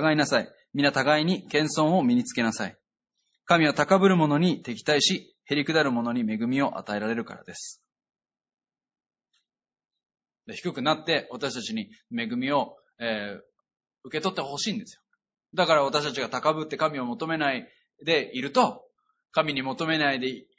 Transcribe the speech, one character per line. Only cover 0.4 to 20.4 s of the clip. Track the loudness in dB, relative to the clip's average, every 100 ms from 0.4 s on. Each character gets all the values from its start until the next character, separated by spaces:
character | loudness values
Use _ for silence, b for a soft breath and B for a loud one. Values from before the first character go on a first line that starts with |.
| -2 b b
皆 | 0 2
互 | 2 2 2
い | 2
に | -2 -2
謙 | 0 0 2
遜 | 2 4
を |
身 | 4 2
に |
つ | 0
け | -2
な | -2
さ | -2 -6
い。 | -10 _ _ _ _ _ _ 2
神 | 4 4
は |
高 | 2 4 6
ぶ | 6
る | 6
者 | 4 4
に | 2 0
敵 | -4 -6
対 | 0 2
し、 | 2 0 -6 _ -4
へ | -2
り | 2
く |
だ | 2
る | 2
者 | 0 -2
に | -2
恵 | -2 -2 -2
み | 0
を | -2 -4
与 | -6 -4
え |
ら | -2
れ | -4
る | -6
か | -12
ら |
で | -16
す。」 | -16 -16 -18 _ _ _ _ _ _ _ _ _ _ _ _ _ _ _ _ _ _ _ _ _ _ _ _ _ _ -18
で、 | -10
低 | -8
く | -2
な | 0 0
っ | 0
て | -2 -2
私 | -6 -6
た | -6
ち | -6
に | -6 -8 b _ -6
恵 | -4
み | -4 0
を、 | 0 -2 b b -8
え | -6 -4 -6 -12
ー、 | -16 _ _ _ _ _
受 | -10 -6
け |
取 | -4
っ | -4
て |
ほ | -6 -6
し | -6
い |
ん | -6
で | -10
す | -20
よ。 | _ _ _ _ _
だ | 0 4
か | 4
ら |
私 | 4 0
た | -2
ち | -4
が | -4
高 | -2 0
ぶ | -2
っ | -4
て | -2
神 | -2 -2
を | -6
求 | -6 -4
め | -2
な | -2
い | -2 b b b _
で | 0 0 0
い | -6
る | -2
と、 | 2 2 0 -16 _ _ _ _
神 | -2 0
に | -2
求 | -4 -2 0
め | 2
な | 2
い | 0
で、 | -4 -6